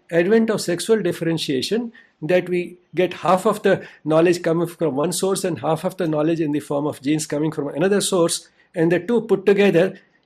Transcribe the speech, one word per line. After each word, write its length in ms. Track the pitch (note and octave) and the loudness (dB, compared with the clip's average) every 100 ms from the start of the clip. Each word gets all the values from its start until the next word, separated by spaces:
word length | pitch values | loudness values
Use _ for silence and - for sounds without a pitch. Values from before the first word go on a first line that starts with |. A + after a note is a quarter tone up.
| _ | _
advent 360 | E3+ F3+ A3+ A3+ | 0 2 2 2
of 120 | G#3 | 0
sexual 420 | - E3+ - A3 | -2 -4 0 0
differentiation 920 | F3 E3+ E3 E3 - C3 - A3 A#3 - _ _ | 0 -2 -2 -2 -2 -2 -2 -4 -4 -10 _ _
that 280 | D#3 F3+ F3+ | 0 0 0
we 300 | F3+ F3 - _ | -4 -4 -10 _
get 200 | D3+ F3+ | -2 -2
half 300 | - D#3+ F3+ | -2 0 2
of 180 | A3 G#3 | 2 0
the 200 | G3+ F3+ - - | 2 0 -2 -10
knowledge 380 | D3 D#3 F3 F3 | 0 4 4 2
coming 260 | F3 E3 E3+ | 0 0 -2
from 260 | - D#3+ | -2 -4
one 180 | C3+ D#3+ | -2 -2
source 300 | F3 F#3+ F#3+ | -2 -2 -2
and 160 | F#3 D3+ | -4 -4
half 260 | C#3 D#3+ | -2 -2
of 120 | F#3 - | -4 -4
the 100 | D#3+ | -2
knowledge 340 | D3+ D#3 E3 | 0 0 0
in 120 | D#3 | -2
the 80 | D3 | -4
form 260 | - C#3+ D3 | -4 -4 -4
of 160 | B2 | -4
genes 240 | C3 D#3 - | -4 -4 -2
coming 240 | D3 D#3 | -4 -4
from 160 | D#3 C#3+ | -4 -6
another 320 | C#3+ F#3 G3+ | -2 0 0
source, 480 | G3 F#3+ E3 - - _ _ F3+ | 0 2 0 -2 -10 _ _ -2
and 160 | E3 | 2
the 80 | F3 | 2
two 220 | F3 A#3+ | 0 -2
put 220 | A3+ G3 | 2 2
together 540 | F#3+ G3 G3+ E3 F#3+ - _ _ | 4 4 4 4 2 -2 _ _